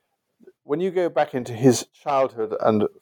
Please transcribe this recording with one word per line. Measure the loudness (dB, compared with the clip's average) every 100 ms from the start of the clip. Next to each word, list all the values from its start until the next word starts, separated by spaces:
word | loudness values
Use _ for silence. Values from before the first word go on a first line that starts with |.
| _ _ _ _ -20 _
When | -8 -4
you | -2
go | -2 -2
back | -2 -2
into | -4 -8
his | 2 4 4 -2
childhood | _ -2 0 0 -2 -6 -2
and | 0 2 0 -6